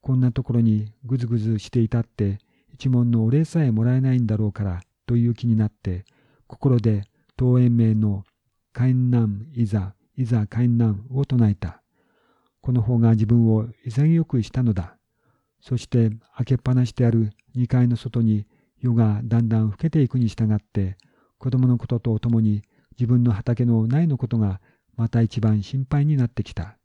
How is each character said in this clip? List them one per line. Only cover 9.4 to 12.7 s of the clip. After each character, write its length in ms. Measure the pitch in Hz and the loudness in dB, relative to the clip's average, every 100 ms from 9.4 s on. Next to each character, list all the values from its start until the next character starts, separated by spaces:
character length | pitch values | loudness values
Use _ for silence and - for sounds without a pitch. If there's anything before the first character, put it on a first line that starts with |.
| 127 | -10
い 120 | 131 113 | -4 -2
ざ、 280 | 104 95 - _ - | -2 -4 -12 _ -8
い 80 | |
ざ 220 | 120 127 110 | -2 -2 -2
海 220 | 113 123 | 0 0
南」 340 | 117 113 101 117 | 2 0 -2 -6
を 140 | 131 | -6
唱 260 | 139 127 110 | -2 2 2
え 40 | |
た。 280 | 101 85 - _ _ _ _ _ _ _ _ | 2 -6 -10 _ _ _ _ _ _ _ _
こ 120 | - | -4